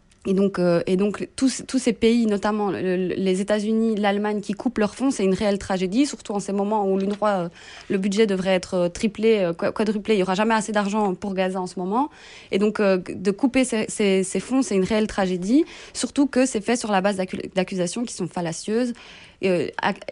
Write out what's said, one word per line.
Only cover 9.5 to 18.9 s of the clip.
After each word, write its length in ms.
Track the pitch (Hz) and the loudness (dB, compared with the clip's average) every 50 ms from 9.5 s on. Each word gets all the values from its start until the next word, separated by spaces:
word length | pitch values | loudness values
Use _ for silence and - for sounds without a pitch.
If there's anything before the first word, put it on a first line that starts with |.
| 170 | 0
qua-, 180 | - - - - | -2 -4 -2 -2
quadruplé. 400 | - 220 208 202 214 196 - 220 | 0 0 0 -2 -2 0 0 2
Il 40 | 196 | 2
n'y 40 | 185 | 2
aura 120 | 185 185 | 2 0
jamais 180 | 190 214 226 226 | 0 2 2 2
assez 200 | 220 208 - 214 | 0 0 0 -2
d'argent 420 | 208 202 196 202 220 208 196 180 | 0 0 0 0 0 0 0 -2
pour 180 | 180 - 202 190 | -2 -6 -4 -2
Gaza 260 | 185 190 185 190 190 | -2 -2 -2 -2 -4
en 80 | 180 | -6
ce 120 | 180 - 190 | -6 -6 -6
moment. 320 | 180 185 202 240 285 302 - - - - - - - - - | -4 -2 0 0 0 -2 -4 -12 -20 -20 -20 -20 -8 -4 0
Et 60 | - | 0
donc, 220 | 208 220 214 - | 2 2 2 2
euh, 180 | 214 196 190 185 180 - | 2 2 2 2 0 -4
de 220 | - 202 185 202 | -8 -4 -2 -2
couper 340 | 196 196 - 247 - 262 262 | 0 0 0 2 2 2 2
ces, 220 | 254 233 220 - - | 2 0 -2 -2 -2
ces, 340 | - - 214 196 190 190 190 | -2 0 2 2 4 2 2
ces 180 | - - 190 | 0 -2 -6
fonds, 200 | - - 247 269 | -4 0 0 0
c'est 160 | 254 - 208 | 0 2 0
une 80 | 190 185 | 0 2
réelle 220 | 185 220 214 220 | 2 2 0 0
tragédie, 580 | 214 - - 196 185 185 175 180 196 247 302 339 - - - - - - | 0 0 0 0 0 0 -2 0 2 4 2 2 2 -4 -12 -18 -14 -8
surtout 320 | - - 247 - - 294 | -6 -6 -2 0 0 0
que 180 | 269 - 254 262 | 2 2 2 2
c'est 160 | 262 - 220 | 2 0 -2
fait 160 | 196 - 240 | -2 -2 -2
sur 160 | 247 - 214 208 | -2 0 0 0
la 80 | 185 | 2
base 160 | 185 202 202 | 2 2 0
d'accu-, 320 | 185 185 185 - 196 - - - | 0 -4 -4 -6 -8 -8 -4 -2
d'accusations 500 | 185 185 - 196 185 175 175 - 233 247 | -2 -2 -2 -2 -2 -2 -2 -2 -4 -6
qui 80 | 226 - | -6 -6
sont 160 | - 180 160 | -6 -6 -6
fallacieuses. 640 | - 180 170 160 165 - - 208 214 233 254 240 | -4 -4 -4 -4 -6 -6 -6 -4 -2 -2 -2 -2